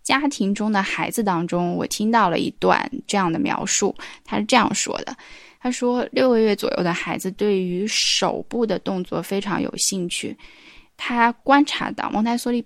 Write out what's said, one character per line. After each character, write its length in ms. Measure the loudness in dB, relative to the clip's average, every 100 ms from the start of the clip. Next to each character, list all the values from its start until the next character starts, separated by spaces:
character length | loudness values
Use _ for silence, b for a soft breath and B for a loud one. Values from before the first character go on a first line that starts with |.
《家 240 | 0 0 0
庭 260 | 0 0
中 200 | 0 0
的 100 | 0
孩 280 | 0 -4 -4
子》 120 | -2
当 220 | 0 0 0
中， 280 | 0 0 -2
我 100 | -4
听 240 | -2 2
到 180 | 4 4
了 100 | 2
一 120 | -2 0
段 320 | 2 2 0 -8 -2
这 100 | 0
样 160 | 0
的 60 | 0
描 260 | -2 -2
述， 300 | -2 0 -2 -4 B B
他 120 | -6 -4
是 80 |
这 120 | 2 2
样 180 | 2
说 260 | 0 -4 -6
的。 140 | -8 -12 B B B B
他 100 | -6
说， 360 | -2 0 0 0
六 160 | 2 4
个 100 | 6
月 160 | 4 2
左 140 | 0
右 100 | 0
的 100 | 0
孩 240 | -2 -4 -6
子 120 | -6
对 300 | -2 0 2
于 240 | 0 -2 -2
手 580 | 0 0 2 0 -2 -4
部 180 | -2 0
的 120 | 0
动 240 | -2 -4
作 180 | -4 -6
非 180 | -4 -4
常 200 | -2 -2
有 160 | -4 -2
兴 320 | -2 -2 -4
趣。 280 | -6 -8 -10 B B B B B -12
他 340 | -4 2 2 2
观 200 | 4 6
察 260 | 6 0 -4
到， 180 | -4 -2
蒙 140 | 0
台 120 | 0 0
梭 140 | 0
利 100 | -2